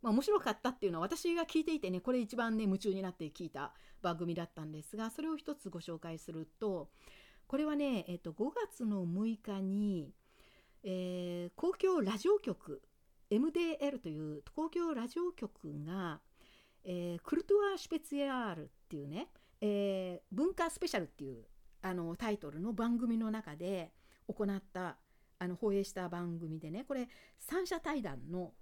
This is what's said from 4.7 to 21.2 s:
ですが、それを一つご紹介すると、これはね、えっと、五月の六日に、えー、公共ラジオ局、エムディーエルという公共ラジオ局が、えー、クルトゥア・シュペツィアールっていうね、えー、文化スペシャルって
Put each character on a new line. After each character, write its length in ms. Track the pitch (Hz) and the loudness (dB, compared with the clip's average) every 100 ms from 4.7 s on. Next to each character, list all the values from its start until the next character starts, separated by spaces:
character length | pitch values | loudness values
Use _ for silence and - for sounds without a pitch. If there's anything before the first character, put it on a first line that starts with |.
で 100 | 156 | -8
す 140 | 151 208 | -8 -4
が、 140 | 226 | -4
そ 120 | 226 | -2
れ 80 | 311 | -2
を 60 | 311 | -2
一 180 | - | -4
つ 140 | 294 190 | -6 -6
ご 120 | 170 | -8
紹 180 | 165 160 | -8 -8
介 200 | 170 160 | -6 -8
す 140 | - | -8
る 160 | 160 160 _ | -8 -8 _
と、 300 | 220 185 143 - - - - - - | -2 -2 -4 -14 -20 -20 -20 -20 -2
こ 80 | 269 | 0
れ 80 | |
は 120 | 302 294 | 2 2
ね、 280 | 285 233 165 | 2 0 -2
え 60 | |
っ 40 | 175 | -6
と、 140 | - | -6
五 180 | 156 247 | -2 -2
月 360 | - 427 - 233 | 0 -4 -2 0
の 180 | 208 | 0
六 220 | 175 180 220 | 0 0 0
日 340 | 220 - 196 | -2 -4 -2
に、 540 | 190 196 208 185 147 - _ _ - - _ - | 0 2 2 0 -4 -12 _ _ -20 -20 _ -10
え 680 | 202 185 180 180 175 175 175 | -4 -2 -2 -2 -2 -4 -6
ー、 20 | |
公 180 | - 339 | -2 0
共 280 | 381 381 359 | 2 4 4
ラ 160 | 196 214 | 4 2
ジ 120 | 330 | 4
オ 100 | 415 | 4
局、 440 | - 180 - 143 - _ _ _ - | 4 -6 -6 -10 -10 _ _ _ 0
エ 80 | 208 | 4
ム 140 | 302 | 4
デ 80 | 320 | 2
ィ 180 | 339 311 | 0 2
ー 40 | |
エ 60 | 285 | 0
ル 80 | 269 | -2
と 100 | 170 | -6
い 100 | 151 | -4
う 240 | 156 151 - | -4 -6 -8
公 140 | - 320 | -4 -2
共 260 | 349 339 | 0 0
ラ 120 | 269 240 | 0 -2
ジ 100 | 330 | -2
オ 120 | 359 | -2
局 520 | - 220 - 160 147 | -2 -8 -8 -8 -6
が、 360 | 151 185 180 147 _ _ - - _ _ | -4 -4 -4 -6 _ _ -20 -20 _ _
え 340 | 196 180 175 170 | -6 -4 -2 -4
ー、 20 | |
ク 140 | - 320 | 0 -2
ル 80 | |
ト 100 | - | 6
ゥ 200 | 403 403 | 6 6
ア・ 40 | 392 | 0
シ 100 | - | -2
ュ 20 | |
ペ 100 | 320 | -4
ツ 140 | - | -2
ィ 180 | 285 277 | 0 0
ア 200 | 254 226 | 0 -2
ー 20 | |
ル 100 | 165 | -4
っ 40 | 151 - _ | -8 -14 _
て 80 | 151 | -8
い 60 | |
う 60 | 143 | -6
ね、 200 | 160 339 - _ - | -6 -6 -12 _ -2
え 600 | 208 202 202 190 185 175 | 2 4 2 2 -2 -6
ー、 140 | _ | _
文 200 | 190 330 | 2 2
化 160 | 370 339 | 4 0
ス 100 | - | 0
ペ 80 | 349 | 0
シ 80 | 220 | 0
ャ 40 | |
ル 40 | |
っ 20 | 160 | -2
て 180 | - | -6